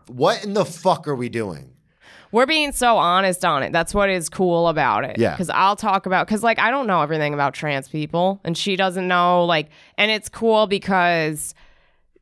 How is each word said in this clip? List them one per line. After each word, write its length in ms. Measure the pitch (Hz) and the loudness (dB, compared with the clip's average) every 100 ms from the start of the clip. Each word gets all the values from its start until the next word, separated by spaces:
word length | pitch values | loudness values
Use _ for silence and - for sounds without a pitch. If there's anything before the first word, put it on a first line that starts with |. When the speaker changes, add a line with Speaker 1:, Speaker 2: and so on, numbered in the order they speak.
| - | -12
Speaker 1:
what 360 | 123 170 220 | -2 0 0
in 100 | 202 | -2
the 100 | 202 | -2
fuck 420 | 156 - 185 165 151 | -2 -2 0 0 -2
are 80 | 131 | -6
we 120 | 120 | -4
doing? 440 | 113 104 76 65 _ _ _ - - - | -6 -6 -8 -16 _ _ _ -20 -20 -4
Speaker 2:
We're 160 | 220 269 | 0 2
being 260 | 311 294 | 2 0
so 260 | - 240 208 | 0 2 4
honest 440 | 170 185 190 180 | 4 4 2 0
on 180 | 175 143 | 0 0
it. 100 | 113 | 0
That's 220 | 165 170 | 0 0
what 160 | 202 196 | 0 0
is 180 | 185 156 | 0 -4
cool 400 | - 180 170 170 | -2 0 2 2
about 360 | 156 127 104 | 2 2 2
it. 120 | 131 110 | -2 0
Speaker 1:
Yeah. 160 | 107 - | -2 -2
Speaker 2:
'Cause 120 | 170 | -2
I'll 260 | - 190 208 | 2 2 2
talk 280 | 220 190 185 | 0 -2 0
about, 200 | 180 180 | -2 0
'cause, 140 | 214 | -2
like, 160 | 226 226 | 0 0
I 120 | 220 | 0
don't 160 | 277 226 | 0 0
know 140 | 175 | 0
everything 300 | 147 156 147 | 0 -2 -2
about 180 | 147 139 | -2 -2
trans 340 | - 151 139 135 | -4 -4 -4 -6
people, 520 | 156 147 170 185 196 | -8 -4 -2 -2 -2
and 120 | 165 165 | -6 -4
she 200 | 202 185 | -2 0
doesn't 320 | 190 180 180 | -2 -2 0
know, 360 | 180 175 175 175 | 2 4 4 2
like, 240 | 160 156 - - - | 0 -2 -12 -12 -2
and 140 | 208 | 0
it's 180 | 214 - | -2 -6
cool 380 | - 226 214 208 | -2 2 2 2
because 880 | 202 - 190 175 170 156 151 - - - _ _ _ _ _ | -2 0 2 2 2 -2 -4 -10 -14 -20 _ _ _ _ _